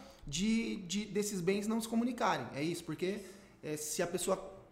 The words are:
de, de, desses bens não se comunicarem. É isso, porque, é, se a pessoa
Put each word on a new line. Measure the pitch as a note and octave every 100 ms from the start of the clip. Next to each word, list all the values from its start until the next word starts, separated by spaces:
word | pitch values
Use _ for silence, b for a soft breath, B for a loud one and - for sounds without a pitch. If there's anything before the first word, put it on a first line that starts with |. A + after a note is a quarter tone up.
| B B
de, | - C#3+ G#3+ A3+ A3 G3+ F3+
de, | G3+ G#3
desses | G#3 G3+ G3
bens | E3+ G3+ G#3
não | A3+
se | -
comunicarem. | A3+ B3 B3 G#3+ D#3 A2+
É | A#2+
isso, | D#3 E3
porque, | - D3+ F3+ G#3 G3 B B B
é, | D#3 D3+
se | - -
a | F3
pessoa | F3+ - F#3 - - -